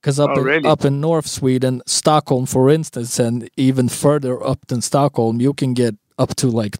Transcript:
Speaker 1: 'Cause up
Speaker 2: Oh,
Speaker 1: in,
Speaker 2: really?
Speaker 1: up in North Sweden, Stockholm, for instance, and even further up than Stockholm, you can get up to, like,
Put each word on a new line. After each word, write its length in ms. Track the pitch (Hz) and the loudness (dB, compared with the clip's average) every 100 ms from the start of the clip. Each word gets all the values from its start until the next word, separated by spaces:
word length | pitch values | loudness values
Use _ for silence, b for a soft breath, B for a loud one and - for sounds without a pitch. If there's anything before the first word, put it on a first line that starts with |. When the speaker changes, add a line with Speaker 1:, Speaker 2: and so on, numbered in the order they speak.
Speaker 1:
'Cause 180 | 147 139 | -2 0
up 100 | 143 | 2
Speaker 2:
Oh, 40 | 139 | 2
Speaker 1:
in, 40 | |
Speaker 2:
really? 240 | 131 156 151 | 0 2 2
Speaker 1:
up 160 | 156 | 2
in 160 | 139 139 | 2 0
North 260 | 156 165 - | 0 -2 -2
Sweden, 540 | - 135 127 127 127 - | -2 0 2 0 -2 -4
Stockholm, 580 | - - 151 - 131 127 | 0 2 2 2 -2 0
for 220 | 131 131 | 2 4
instance, 480 | 156 156 - 120 - | 2 0 -8 -8 -2
and 300 | 117 120 117 - | -2 -2 -6 0
even 320 | 131 131 123 | 0 2 0
further 540 | - 143 147 131 123 - | 2 2 2 -2 -4 -4
up 200 | - - | -6 -6
than 140 | 123 | -6
Stockholm, 580 | - 143 143 131 113 117 | 0 0 2 0 0 2
you 140 | 131 | 0
can 180 | 139 135 | 0 -2
get 220 | 123 120 104 _ - | 0 -2 -2 _ -4
up 160 | 127 - | -4 0
to, 120 | 135 | -2
like, 280 | 113 107 | 0 -4